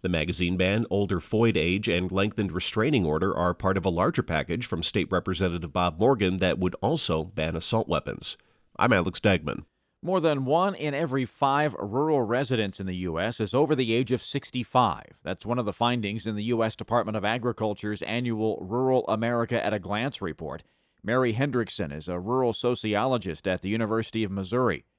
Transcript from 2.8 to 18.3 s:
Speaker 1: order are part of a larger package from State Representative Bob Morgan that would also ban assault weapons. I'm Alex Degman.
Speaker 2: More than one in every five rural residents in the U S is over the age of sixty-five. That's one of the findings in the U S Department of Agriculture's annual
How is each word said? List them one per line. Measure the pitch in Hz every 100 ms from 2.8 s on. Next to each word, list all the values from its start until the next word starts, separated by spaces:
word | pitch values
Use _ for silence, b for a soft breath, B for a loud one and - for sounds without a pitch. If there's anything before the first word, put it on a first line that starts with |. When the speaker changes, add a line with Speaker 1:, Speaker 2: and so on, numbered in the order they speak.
| 127 139
Speaker 1:
order | 82 78 95
are | 78 90
part | 87 95 95
of |
a | 92
larger | 85 117 -
package | - 78 73 85 -
from | 85
State | 85 104 87
Representative | 90 90 85 92 85 80
Bob | 90 87 80
Morgan | 117 127 95 92
that | 90 80
would | 92 -
also | 113 160 - 80
ban | 80 80 80
assault | 82 - 113 -
weapons. | 78 - 50 - - b b b -
I'm | 120
Alex | 101 90 -
Degman. | 107 92 73 - - _ _ _
Speaker 2:
More | 170 185
than | 160 143
one | 131 160 190
in | 196 151
every | 143 160 135
five | 127 - 139 139 151 -
rural | 101 120 156 147
residents | 107 123 123 123 104 -
in |
the | 95 90
U | 90 80
S | 107 120
is | 104
over | 127 147
the | 143 117
age | 113 123
of | 123
sixty-five. | - 139 - 127 117 127 113 76 - -
That's | - 92 104
one | 120
of |
the | 104
findings | - 117 123 101 107 110
in |
the | 104
U | 110 117
S | 110
Department | - - 120 101
of | 107
Agriculture's | 101 120 120 - 110 101 107 107
annual | - 113 123